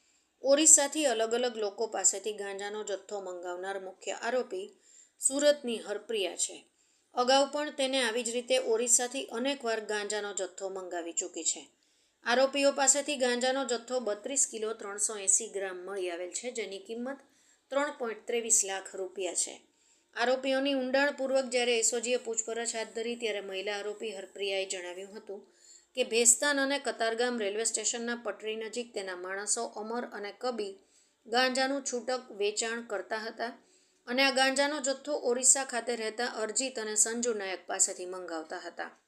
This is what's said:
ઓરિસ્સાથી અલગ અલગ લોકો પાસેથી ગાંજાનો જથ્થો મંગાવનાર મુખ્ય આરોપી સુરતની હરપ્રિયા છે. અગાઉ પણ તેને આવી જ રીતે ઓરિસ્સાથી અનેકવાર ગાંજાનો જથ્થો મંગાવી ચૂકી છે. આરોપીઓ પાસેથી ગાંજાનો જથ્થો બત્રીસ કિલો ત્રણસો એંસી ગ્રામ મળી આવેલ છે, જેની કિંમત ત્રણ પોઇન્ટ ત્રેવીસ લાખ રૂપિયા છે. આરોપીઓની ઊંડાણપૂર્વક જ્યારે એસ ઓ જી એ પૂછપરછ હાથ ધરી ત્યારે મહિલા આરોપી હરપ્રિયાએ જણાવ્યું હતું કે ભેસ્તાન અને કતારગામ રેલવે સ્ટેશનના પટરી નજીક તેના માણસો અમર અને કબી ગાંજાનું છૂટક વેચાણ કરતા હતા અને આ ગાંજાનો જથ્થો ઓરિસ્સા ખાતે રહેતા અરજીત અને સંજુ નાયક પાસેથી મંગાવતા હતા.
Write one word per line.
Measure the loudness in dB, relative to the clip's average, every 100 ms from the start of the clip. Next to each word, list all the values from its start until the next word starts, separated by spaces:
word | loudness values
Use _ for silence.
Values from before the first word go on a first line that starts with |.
| _ _ _ _
ઓરિસ્સાથી | 4 8 10 10 10 2 2
અલગ | 4 2
અલગ | 2 0 0
લોકો | -4 -2 -4
પાસેથી | -2 -4 -4 -6
ગાંજાનો | -6 -8 -8 -8 -8
જથ્થો | -6 -8 -8 -10
મંગાવનાર | -8 -8 -8 -6 -6 -6
મુખ્ય | -10 -10 -8
આરોપી | -6 -2 -2 -2 -6 -10 -14 _ -20 _ _
સુરતની | 0 6 6 6 2 -4
હરપ્રિયા | -4 -6 -2 -2 -2 -2
છે. | -4 -4 -18 _ _ _ _
અગાઉ | 0 6 6 6
પણ | 0 -2
તેને | -2 0 2
આવી | 2 0
જ | -2
રીતે | -2 2 2
ઓરિસ્સાથી | 2 2 4 4 2 -4 -6
અનેકવાર | -2 -2 -2 -2 -2
ગાંજાનો | -2 -4 -2 -4 -4
જથ્થો | -4 -6 -6 -8
મંગાવી | -8 -6 -6 -4
ચૂકી | -2 -4 -2
છે. | -2 -4 -8 _ _ _ _ _ 0
આરોપીઓ | 4 4 4 4
પાસેથી | 6 4 4 0 0
ગાંજાનો | 2 2 2 0 0
જથ્થો | -4 -4 -4
બત્રીસ | -2 -4 -2 0 0
કિલો | 0 -4
ત્રણસો | -4 -8 -4 -4 0
એંસી | 4 4 2
ગ્રામ | -4 -4 -6
મળી | -6 -4 -4
આવેલ | -4 -6
છે, | -6 -6
જેની | -6 -6 -8
કિંમત | -8 -8 -6 -8 -14 _ _ _ _
ત્રણ | -2 -2
પોઇન્ટ | -2 -6 -6 -4
ત્રેવીસ | -2 4 2
લાખ | 2 -4 -6 -8
રૂપિયા | -8 -4 -4
છે. | -2 -4 -6 _ _ _ _ _ -2
આરોપીઓની | 2 2 2 2 2
ઊંડાણપૂર્વક | 0 2 4 2 2 2 2 2
જ્યારે | 2 2 4
એસ | 2
ઓ | 0
જી | 0
એ | 0
પૂછપરછ | 0 -4 -2 -4 -4 -4
હાથ | -6 -6
ધરી | -6 -4
ત્યારે | -4 -4
મહિલા | -6 -6 -4 -4
આરોપી | -6 -6 -8
હરપ્રિયાએ | -8 -12 -6 -2 0 -2
જણાવ્યું | -4 -8 -10 -12 -14
હતું | -12 -14 -14 _ -20 -20 _ -2
કે |
ભેસ્તાન | 0 4 6 6 4 2
અને | 2 0
કતારગામ | -2 -2 -2 0 0 0
રેલવે | -2 -2 -2
સ્ટેશનના | -2 -2 -2 -4 -4
પટરી | -6 -6 -6 -6
નજીક | -6 -6 -8
તેના | -8 -8 -8
માણસો | -6 -6 -2 -2 -2
અમર | -6 -6 -6 -6
અને | -8 -12
કબી | -6 -4 -4 -6 -10 _ _ _ _ -2
ગાંજાનું | 2 2 2 0 0
છૂટક | -2 -4 -2 -4 -6
વેચાણ | -2 -2 0 -2 -4
કરતા | -4 -6 -4 -6
હતા | -6 -6 -8 -8 _ _ _ _ -2
અને | 4
આ | 4
ગાંજાનો | 6 4 4 2 2
જથ્થો | -2 -2 -2 0
ઓરિસ્સા | 2 4 6 4 2
ખાતે | -4 -4 -4
રહેતા | -4 -2 -4
અરજીત | -2 -2 -2 -2 -2
અને | 0 2
સંજુ | 2 2 -2
નાયક | -2 -4 -6 -4
પાસેથી | 0 0 -2 -10
મંગાવતા | -8 -8 -8 -8 -10
હતા. | -10 -10 -12 -12